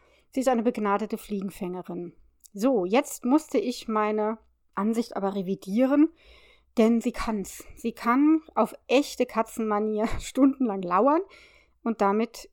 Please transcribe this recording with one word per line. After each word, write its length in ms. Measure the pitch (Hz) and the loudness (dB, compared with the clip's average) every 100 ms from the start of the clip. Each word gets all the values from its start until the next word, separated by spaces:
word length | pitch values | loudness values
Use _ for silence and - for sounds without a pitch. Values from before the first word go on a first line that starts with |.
| _ _ _ | _ _ _
sie 100 | - | -2
ist 80 | 254 | 0
eine 140 | 240 | 2
begnadete 540 | 226 240 208 202 208 214 | 0 0 -2 -2 -4 -8
Fliegenfängerin. 960 | - 208 196 - 185 185 - 175 175 - _ _ - | -8 -8 -8 -8 -8 -8 -10 -10 -12 -14 _ _ -18
So, 320 | 202 233 254 180 | -2 0 2 2
jetzt 400 | 226 294 - 247 | 0 0 -4 0
musste 320 | 294 - 240 | 0 2 -2
ich 300 | 208 247 - | -2 -6 -4
meine 500 | 214 214 214 214 220 _ _ _ - | -2 0 0 -2 -4 _ _ _ -4
Ansicht 400 | 208 226 240 - | -2 -2 -4 -4
aber 180 | 196 | -4
revidieren, 760 | 202 185 190 - 202 262 294 320 - _ - _ _ _ - | -4 -4 -6 -2 0 4 4 4 2 _ -20 _ _ _ 2
denn 240 | 220 233 | 4 4
sie 100 | 240 | 0
kann's. 520 | - - 214 185 - - - | -6 -6 -6 -8 -12 -20 -10
Sie 160 | 233 | -10
kann 480 | - 220 254 294 320 - | -6 0 4 4 4 0
auf 220 | - 208 - - | -2 -2 -2 0
echte 380 | 247 294 - 247 | 0 0 -2 -4
Katzenmanier 840 | 220 226 - 220 208 214 214 220 | -2 -4 -4 -2 -2 -2 -2 -2
<laughs> 60 | - | -4
stundenlang 640 | - - 269 269 247 196 | -4 4 4 4 -2 -2
lauern 400 | 175 180 254 311 392 - - _ _ _ | 0 2 4 2 -2 -12 -20 _ _ _
und 200 | 233 220 | -6 0
damit 480 | 196 202 226 - - | 2 2 -2 -6 -18